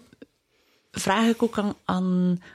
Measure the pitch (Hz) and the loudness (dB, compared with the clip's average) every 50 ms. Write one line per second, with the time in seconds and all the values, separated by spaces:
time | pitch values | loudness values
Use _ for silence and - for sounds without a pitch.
0 | - _ - _ - - _ _ _ _ _ _ _ _ _ _ _ _ - - | -4 _ -20 _ -20 -20 _ _ _ _ _ _ _ _ _ _ _ _ -12 -4
1 | - 190 190 226 226 233 226 - 233 220 - 214 202 202 - - _ - 185 185 | -2 0 2 2 2 2 2 2 -2 -2 -2 -2 -4 -4 -6 -6 _ -4 -2 -2
2 | 185 185 180 180 180 180 175 180 - - | 0 0 2 2 2 2 0 0 -4 -10